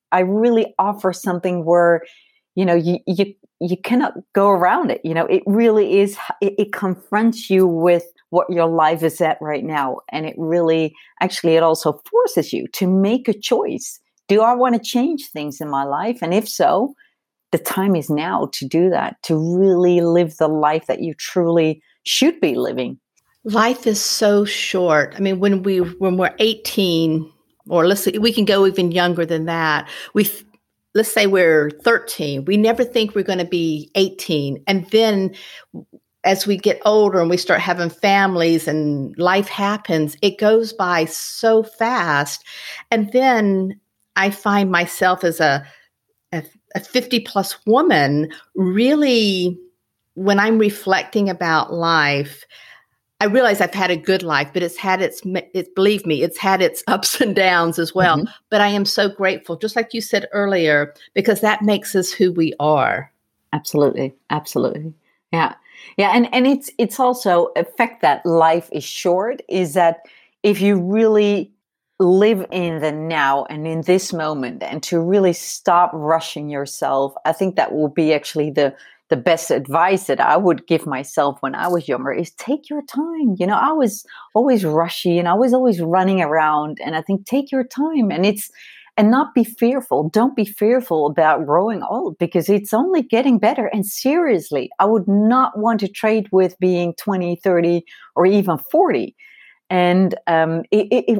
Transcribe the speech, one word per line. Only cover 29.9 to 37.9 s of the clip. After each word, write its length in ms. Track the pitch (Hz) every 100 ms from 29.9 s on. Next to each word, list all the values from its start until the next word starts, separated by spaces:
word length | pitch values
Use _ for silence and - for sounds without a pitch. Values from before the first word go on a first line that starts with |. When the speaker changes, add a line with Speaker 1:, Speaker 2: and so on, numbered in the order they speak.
| - -
Speaker 2:
We, 180 | 208 208 - - _ _ _ _
let's 180 | 208 220
say 140 | 226 202
we're 440 | 190 170 156 147 147
thirteen. 640 | 226 220 - - 147 139 143
We 100 | 208
never 280 | 220 240
think 300 | 247 233 214
we're 100 | 208
gonna 200 | 196 180
be 460 | 175 175 165 151 -
eighteen. 680 | 196 190 190 - 156 139 135 -
And 200 | 196 175
then 440 | 220 226 202 190 - - - - 165 - - _ _
as 220 | 180 196 208
we 100 | 196
get 240 | 208 -
older 360 | 208 214 208 185
and 100 | 170
we 60 | 180
start 240 | - 180
having 280 | 175 175
families 800 | 170